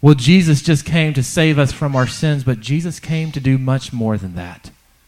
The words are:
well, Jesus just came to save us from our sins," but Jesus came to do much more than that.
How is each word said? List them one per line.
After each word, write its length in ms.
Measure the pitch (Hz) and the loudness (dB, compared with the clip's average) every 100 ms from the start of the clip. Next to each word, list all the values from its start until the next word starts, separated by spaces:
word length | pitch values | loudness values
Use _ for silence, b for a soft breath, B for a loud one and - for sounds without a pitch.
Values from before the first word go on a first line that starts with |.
well, 140 | 143 | 4
Jesus 480 | 139 123 190 160 143 | 6 6 4 4 2
just 220 | 170 139 | 2 0
came 280 | - 165 156 | 0 -2 0
to 100 | 143 | -2
save 340 | 127 170 160 147 | -2 0 2 2
us 140 | 135 | 0
from 240 | - 143 131 | -2 -2 0
our 100 | 120 | -2
sins," 380 | - 156 143 | -2 -2 0
but 160 | 127 110 | -2 -2
Jesus 400 | 110 151 170 - | -2 -4 -4 -8
came 320 | - 160 160 | -6 -6 -4
to 80 | 147 | -4
do 180 | 131 131 | 0 0
much 340 | 131 131 - | 0 -4 -4
more 240 | 120 110 104 | -4 -2 -2
than 200 | 92 87 | -6 -10
that. 340 | 87 85 - _ _ _ | -12 -16 -20 _ _ _